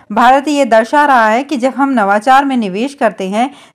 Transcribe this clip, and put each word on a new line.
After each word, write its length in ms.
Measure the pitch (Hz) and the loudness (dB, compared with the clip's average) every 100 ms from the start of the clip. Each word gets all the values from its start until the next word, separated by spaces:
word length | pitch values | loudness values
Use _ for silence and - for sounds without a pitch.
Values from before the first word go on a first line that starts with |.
| - | -6
भारत 360 | 208 240 269 294 | 2 4 2 0
ये 160 | 285 | -2
दर्शा 400 | 254 220 226 294 | 2 0 2 0
रहा 240 | 294 254 220 | 2 2 2
है 160 | 226 | 0
कि 120 | 285 285 | -4 -4
जब 180 | 254 247 | -4 -2
हम 120 | 277 | -2
नवाचार 560 | 247 196 208 262 269 | 0 0 0 2 2
में 120 | 285 247 | 2 -2
निवेश 380 | 202 190 277 | -4 -6 -8
करते 340 | - 226 214 190 | -4 -4 -4 -6
हैं 260 | 214 269 - - | -4 -4 -8 -20